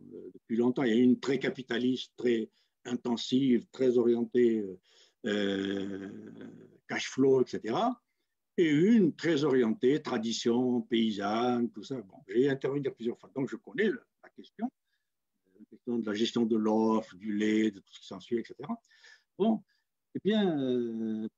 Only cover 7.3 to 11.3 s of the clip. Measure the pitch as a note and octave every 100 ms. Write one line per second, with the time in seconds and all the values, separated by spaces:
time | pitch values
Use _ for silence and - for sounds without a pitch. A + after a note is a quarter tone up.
7.3 | C3 A#2+ - G#2+ D3 A#3+ B3 _ _ _
8.3 | _ _ - E3 D3 G3 A#3 D#3+ - D#3
9.3 | D3 D3 C3 A2 G#2+ B2+ D3+ - A#2 A2+
10.3 | A2 A#2+ A#2+ B2+ B2 A2+ A#2 A2 G2+ G2+